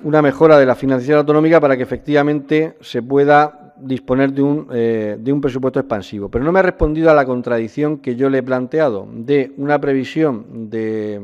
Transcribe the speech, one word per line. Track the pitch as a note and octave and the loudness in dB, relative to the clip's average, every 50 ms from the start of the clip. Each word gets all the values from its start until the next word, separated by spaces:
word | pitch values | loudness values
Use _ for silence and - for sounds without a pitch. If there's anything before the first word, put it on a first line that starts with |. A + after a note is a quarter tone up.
| - | -6
una | D3+ D3 D#3 | 0 0 2
mejora | D3 C#3 C3+ - D#3+ D#3+ D#3 C#3+ | 2 2 2 4 6 6 8 8
de | C3+ | 6
la | B2+ A#2+ | 4 2
financiación | - - C3+ C3 B2+ B2 C3+ D3+ D3 | 0 0 -2 -2 -2 0 0 0 2
autonómica | C#3+ D3 D3+ D3+ D#3 D#3+ E3+ E3 | 2 2 2 2 4 4 4 4
para | D3+ C#3 C3+ | 4 4 2
que | B2 B2+ | 0 -2
efectivamente | B2 B2+ A2+ - - D3 D3 C#3+ D3 D3+ D3+ C#3 - D#3 D#3 D#3 E3 - _ - | -4 -6 -8 -4 0 0 2 2 2 -2 -4 -2 -2 0 0 0 -2 -6 _ -16
se | - - B2 A#2 | -8 -8 -6 -4
pueda | B2+ C#3 C#3+ C#3+ C#3+ D3 D3 D3+ D3+ - - - - _ - | 0 2 2 4 6 6 6 4 2 -2 -12 -20 -20 _ -16
disponer | C3+ C3 C3 B2 - - B2+ C3 C#3 C#3 C3+ | -10 -8 -8 -8 -4 -2 0 0 0 0 0
de | C#3 C#3 | 0 0
un, | C#3 C#3+ D3+ D3 C#3 C3 | 0 0 -2 -4 -6 -4
eh, | A#2 A#2 A#2 A2+ A2 G#2+ G#2 G#2 A2 | -2 -2 0 0 -2 -2 -4 -6 -6
de | A2 C3 C#3 | -4 -4 -2
un | D3 | -2
presupuesto | C#3 C#3 A#2+ C3+ B2+ C3 B2+ C#3+ | -2 -4 -4 -2 -4 -2 -2 -2
expansivo. | C3+ C3+ A#2 G2+ F#2 - - G2+ G2 G2 | -4 -4 -4 -6 -6 -8 -10 -10 -10 -6
Pero | - A#2+ C3+ | -6 -4 -2
no | D#3+ F3+ | 0 2
me | F#3+ | 2
ha | F#3 | 2
respondido | F#3 F3 - E3 D3+ D3+ D#3 D#3+ D#3+ | 0 0 -2 -2 -2 -2 2 4 4
a | D3+ | 4
la | D3 C#3 | 4 4
contradicción | C3 B2+ B2 A#2 B2 A#2+ A#2 A2+ A2 - C#3+ D3 D3+ D#3 C#3 | 0 -2 -4 -4 -4 -4 -4 -4 -6 -6 -4 -4 -4 -4 -6
que | - C3 A#2+ | -6 -6 -4
yo | A#2+ C3+ C3+ | -2 0 0
le | C3+ C3 | 0 0
he | B2 | -2
planteado | C3 C3 B2+ B2+ A#2+ - D#3+ D#3+ C3+ G#2+ F#2+ G2 G#2+ | -2 -4 -4 -4 -4 -2 0 0 0 -2 -4 -8 -12
de | A#2 A2+ A2+ B2+ C#3+ C#3+ C3 C3+ - | -14 -12 -4 -2 0 0 0 -2 -6
una | - C#3 C#3+ D3 C#3+ | -8 -4 -2 -2 -2
previsión | C#3+ C#3+ C3+ C3+ B2+ B2+ - D#3 D#3+ D3+ B2+ G#2 A2 - - A#2 A2+ G#2 | 0 0 -2 -2 -4 -4 -4 -2 -2 -2 -2 -4 -10 -14 -14 -14 -14 -10
de, | A2+ A2+ A2 A2 A2 A2 G#2+ G#2+ G#2 G2+ | -8 -6 -6 -4 -6 -6 -6 -8 -10 -10